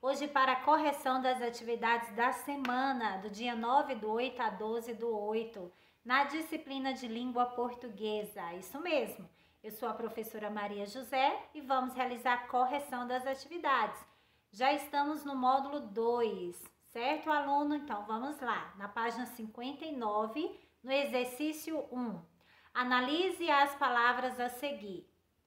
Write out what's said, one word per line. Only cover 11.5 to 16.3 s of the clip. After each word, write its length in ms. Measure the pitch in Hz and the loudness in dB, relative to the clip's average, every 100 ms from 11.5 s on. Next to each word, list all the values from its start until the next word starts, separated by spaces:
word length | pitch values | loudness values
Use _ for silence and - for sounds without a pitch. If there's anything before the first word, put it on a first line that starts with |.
e 60 | 311 | -14
vamos 340 | 262 262 254 | 0 2 2
realizar 380 | 254 254 240 254 | 0 -2 0 2
a 160 | 247 - | 2 2
correção 580 | 254 254 285 - 247 240 | 2 4 2 -2 -6 -2
das 180 | 254 | -2
atividades. 800 | 254 269 - 349 302 262 214 - - _ _ _ _ | -2 -4 -6 -4 2 4 2 -2 -16 _ _ _ _
Já 220 | 196 262 | 0 2
estamos 520 | 294 - 285 285 302 | 2 0 0 0 0
no 120 | 277 269 | -4 2
módulo 420 | 254 277 277 294 | 4 4 2 -6
dois, 840 | 233 196 226 240 226 | -6 0 2 4 2